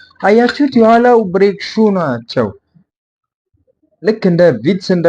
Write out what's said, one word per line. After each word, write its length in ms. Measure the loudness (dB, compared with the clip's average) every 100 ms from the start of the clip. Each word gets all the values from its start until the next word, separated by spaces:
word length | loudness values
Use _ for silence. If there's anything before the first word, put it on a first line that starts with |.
| -20 -6
አያችሁት? 520 | 0 2 2 0 0
የኋላው 440 | 2 2 4 4 2
ብሬክ 340 | 0 0 0 -2
ሹ 200 | -8 -2 0
ናቸው። 540 | 0 -4 -6 -6 -6 -6 -8 _ _ _ _ _ _ _ _ _ _ _ _ _ _
ልክ 200 | -6 -2 0
እንደ 160 | 2 2
ቪትስ 340 | 2 -2 -4 -2
እንደ 160 | 0